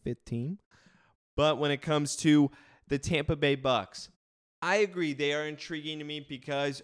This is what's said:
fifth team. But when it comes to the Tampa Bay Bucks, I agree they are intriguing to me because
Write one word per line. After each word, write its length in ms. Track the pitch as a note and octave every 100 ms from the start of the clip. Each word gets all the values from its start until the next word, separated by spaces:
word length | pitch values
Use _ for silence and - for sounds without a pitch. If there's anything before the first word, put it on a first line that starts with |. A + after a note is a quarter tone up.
fifth 220 | - A#2+ -
team. 320 | A#2 C3 G3+ _ _ _ _ _ _ _ -
But 240 | D3+ C3
when 100 | D3
it 120 | C#3
comes 320 | D#3+ D3+ D3 -
to 320 | D#3+ D3 C#3 - - _ -
the 100 | C#3
Tampa 380 | - D#3+ D3 D#3
Bay 200 | D3 C#3
Bucks, 540 | C3+ A#2+ F#2 - - _ _ _ _ -
I 140 | E3+ G#3
agree 360 | G#3 F3+ D#3+
they 200 | C#3 C#3+
are 120 | D3 D3+
intriguing 540 | D3+ - D#3+ D3+ D3+
to 60 | D3
me 160 | D3+
because 600 | C#3 C3 D3 C#3 C#3+ C3+